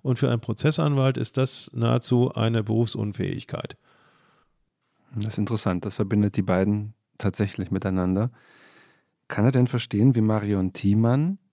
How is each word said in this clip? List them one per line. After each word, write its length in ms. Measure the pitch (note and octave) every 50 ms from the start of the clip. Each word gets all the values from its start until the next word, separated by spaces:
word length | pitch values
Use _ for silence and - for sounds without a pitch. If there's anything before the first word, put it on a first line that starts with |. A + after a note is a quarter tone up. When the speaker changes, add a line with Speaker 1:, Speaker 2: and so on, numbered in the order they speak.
| -
Speaker 1:
und 180 | C3+ B2+ -
für 100 | C#3+ C3
einen 100 | A#2+ A2+
Prozessanwalt 760 | - - A2 - - D3+ D3+ - D#3 D3 C#3+ C3+ C3 C3+ C3 A#2+
ist 180 | A#2+ - -
das 360 | C3+ C3 C3 - - - - -
nahezu 580 | A#2+ A2+ A#2 A#2+ A#2+ - - B2 A#2+ B2 B2 -
eine 300 | A#2 A2+ A2+ A#2 A2+ G#2
Berufsunfähigkeit. 1120 | G#2+ A2 A2+ A#2+ A2+ - G#2+ G#2+ G#2 G2 - F#2+ F#2+ F#2 - - - - - - - - - _ _ _ _ _ _ _ _ _ _ _ _ _ _ _ _ _ _ _ _ _ _ _ _ _ _ B2
Speaker 2:
Das 140 | A2 G#2 G#2+
ist 100 | - -
interessant, 460 | G#2 - A#2 G#2+ - G#2+ F#2 F2+ -
das 100 | G#2 -
verbindet 420 | - G#2 F#2+ A2 G#2 G#2 G2+ -
die 60 | - F#2
beiden 500 | F#2+ F2+ F#2 F#2+ G#2 G#2 G#2 G#2 G#2+ - _ _ _ _
tatsächlich 540 | - - G2+ F2+ - G#2 F#2+ - - F#2 -
miteinander. 600 | F#2 F#2+ - G2+ F#2 F#2 F2+ F2+ F#2 G2 A2+ B2 - _ _ _ _ - - - _ - _ _ _ _ _ _ _ _ _ -
Kann 180 | - - G#2
er 60 | B2 B2+
denn 140 | B2+ B2
verstehen, 480 | A#2+ - A#2 - - - G2+ A2+ C3+ B2
wie 60 | A#2
Marion 520 | A2 G#2+ A2 G#2+ G#2 G#2 G#2 G2 F#2+ F#2 -
Thiemann 640 | - - G2+ G2+ A2 A2+ A#2 B2 C#3 D#3 F3 G3 - _ _